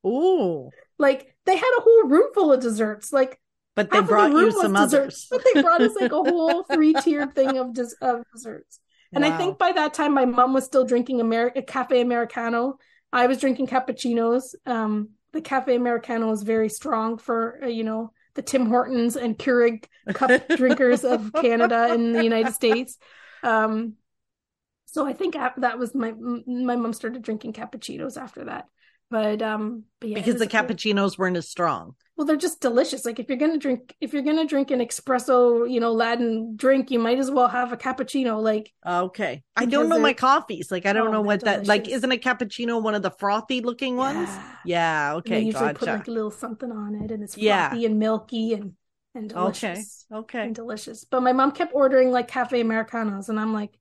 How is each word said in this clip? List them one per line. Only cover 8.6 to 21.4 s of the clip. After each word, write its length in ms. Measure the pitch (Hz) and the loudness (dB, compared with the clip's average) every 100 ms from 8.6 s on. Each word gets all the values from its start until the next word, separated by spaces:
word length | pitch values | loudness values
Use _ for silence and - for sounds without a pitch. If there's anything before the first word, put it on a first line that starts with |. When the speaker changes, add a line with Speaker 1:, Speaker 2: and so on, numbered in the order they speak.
| _ - _ _ _ | _ -20 _ _ _
Speaker 2:
And 120 | 226 | 0
I 60 | 294 | 0
Speaker 1:
Wow. 80 | 330 | 0
Speaker 2:
think 200 | 359 381 | -2 0
by 140 | 359 | 0
that 220 | 359 302 | 2 -2
time, 180 | - 294 | 0 0
my 120 | 277 | 2
mom 280 | 247 247 254 | 2 4 4
was 120 | 262 | 2
still 200 | 262 269 | 2 0
drinking 360 | 254 240 240 254 | 2 0 0 -2
Amer-, 320 | 226 226 240 262 | 0 0 0 -4
a 60 | |
cafe 380 | - 262 254 254 | -6 -6 0 2
Americano. 760 | 240 240 233 - 233 233 254 262 _ _ _ | 2 -2 -2 -6 -4 -2 -2 -6 _ _ _
I 140 | 247 247 | 2 2
was 120 | 269 | 2
drinking 300 | 269 254 254 | 0 0 -2
cappuccinos. 840 | 262 262 240 247 233 233 247 254 - - | -2 -2 -6 -2 0 2 0 -4 -14 -6
Um, 440 | 226 214 214 208 _ _ | -4 -2 -4 -6 _ _
the 80 | 311 | -10
cafe 340 | 320 269 262 | -4 -4 0
Americano 560 | 247 247 233 240 226 220 | 0 0 -2 -4 -4 -2
is 100 | 214 | -4
very 260 | 202 220 220 | -2 -2 -2
strong 500 | - 311 226 226 233 | -4 -4 -2 -2 -6
for, 420 | - 233 226 - | -4 -4 -4 -6
uh, 40 | 254 | -8
you 180 | 233 | -4
know, 280 | 220 220 226 _ _ | -4 -6 -8 _ _
the 80 | - | -12
Tim 240 | - 269 226 | -2 0 2
Hortons 500 | 240 254 254 233 254 | 2 2 0 0 -2
and 220 | 240 220 | -4 -2
Keurig 460 | - 247 233 226 - _ - | 0 4 4 2 -14 _ -8
cup 180 | 190 254 | -2 4
Speaker 1:
<laughs> 260 | 254 254 311 | 4 4 2
Speaker 2:
drinkers 480 | 254 233 254 240 | 4 4 4 4
of 280 | 254 233 214 | 2 0 0
Canada 560 | 311 | 0